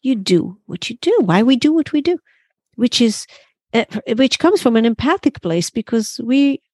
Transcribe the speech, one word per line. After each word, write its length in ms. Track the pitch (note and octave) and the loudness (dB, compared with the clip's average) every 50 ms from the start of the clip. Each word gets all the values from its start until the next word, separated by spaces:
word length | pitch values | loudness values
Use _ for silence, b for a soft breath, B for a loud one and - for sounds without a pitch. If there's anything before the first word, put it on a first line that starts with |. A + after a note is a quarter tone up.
you 140 | _ C4 C4 | _ -2 -2
do 420 | G#3 F#3+ - F#3 E3 - F3+ F#3 _ _ | -2 0 0 2 2 2 -2 -10 _ _
what 240 | - F3 - - - | -14 -12 -12 -10 -12
you 80 | A#3 - | -12 -4
do, 140 | - E4+ A4 A#4 | -2 0 2 2
why 220 | B3 F3 E3 F#3+ A3+ | 2 2 2 2 4
we 120 | B3 C4+ | 4 2
do 180 | A#3+ - D4 D#4 | 2 2 2 2
what 180 | E4 D4 - | 2 -2 -2
we 100 | - D4+ | -4 -2
do, 160 | C#4+ E4+ F4+ D4+ _ _ _ _ _ _ _ _ _ _ _ | -2 -2 -4 -4 _ _ _ _ _ _ _ _ _ _ _
which 260 | - A3+ A#3+ - - | -2 -2 -2 2 2
is, 240 | A#3+ A3+ G3+ - - b b b b b b _ _ _ - | 2 2 0 -2 -10 b b b b b b _ _ _ -2
uh, 120 | A#3+ A3 _ - G#3+ - - A#3 | -2 -2 _ -6 -10 -6 -4 0
which 240 | A3 C4+ C4 - - | 2 2 2 2 2
comes 220 | - E4 G#4 F4+ | 2 2 2 4
from 140 | - C4 A3+ | 2 2 2
an 100 | A3+ A3+ | 4 2
empathic 560 | A#3 A3+ - - C#4 F4 - - D4 _ - | 2 0 0 -2 -2 -2 0 -2 -4 _ -2
place 280 | - F3 E3 F3 E3+ - | -6 -2 -2 -2 -2 -4
because 500 | _ A#3 A3 - - A3+ G#3+ - - - B3 | _ -8 -6 -2 -2 -4 -4 -4 -10 -10 -4
we 380 | A3+ B3+ C#4 C#4 C#4 C4+ - _ _ | -2 0 2 2 2 0 -4 _ _